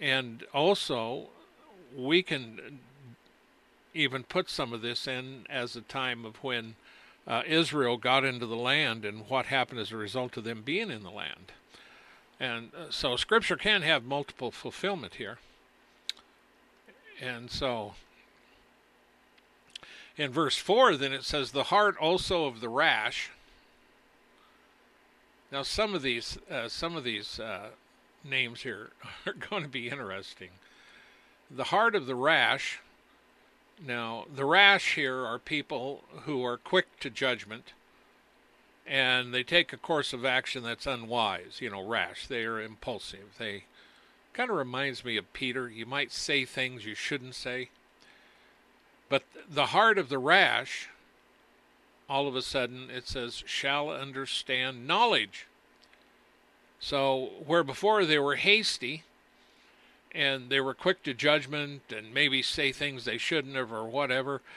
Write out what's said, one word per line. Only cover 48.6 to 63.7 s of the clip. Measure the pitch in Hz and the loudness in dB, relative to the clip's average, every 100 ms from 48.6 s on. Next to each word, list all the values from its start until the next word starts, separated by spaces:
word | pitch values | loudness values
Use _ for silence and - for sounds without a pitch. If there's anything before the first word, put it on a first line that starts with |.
| _ _ _ _ - | _ _ _ _ 0
But | 135 - - - | 0 0 -20 -4
the | 143 123 | 0 4
heart | 170 226 196 | 8 8 6
of | 127 | 2
the | 135 | 2
rash, | 139 190 151 110 131 - - - _ _ _ _ _ _ _ _ _ _ - | 6 8 8 4 0 -8 -10 -16 _ _ _ _ _ _ _ _ _ _ -2
all | 139 143 | 0 0
of | |
a | 127 | -2
sudden, | - 139 123 127 127 | 0 0 0 -4 -12
it | 127 - | -10 -8
says, | 131 120 - - | -6 -6 -8 -6
"shall | - 139 143 151 | -2 0 0 0
understand | 143 139 135 135 - - 127 131 123 131 | -4 -8 -8 -4 -4 0 0 0 -4 0
knowledge." | 196 233 147 104 - - _ _ _ _ _ _ _ _ _ _ _ _ - | 4 4 4 0 -6 -18 _ _ _ _ _ _ _ _ _ _ _ _ -14
So | - 143 135 131 113 95 147 | -2 2 4 2 -2 -6 2
where | 170 | 4
before | 139 127 208 214 | 4 2 4 6
they | 165 151 | 6 4
were | 143 | 4
hasty | 135 190 214 202 - 123 156 - _ _ _ _ _ _ _ - _ - | 4 6 6 4 -2 -4 -8 -12 _ _ _ _ _ _ _ -20 _ -8
and | 160 139 135 123 | 0 0 0 0
they | 135 | 0
were | 135 | 0
quick | 123 180 190 | 0 0 0
to | 147 | -2
judgment | 117 147 151 131 151 143 139 - | 2 4 4 2 -6 -6 -10 -12
and | 110 110 | -12 -4
maybe | 135 147 131 | 2 4 4
say | - - 139 | 0 0 0
things | - 143 131 | 0 -4 -4
they | 117 117 | -4 -4
shouldn't | - 160 135 135 | 0 0 0 -4
have | 117 | -4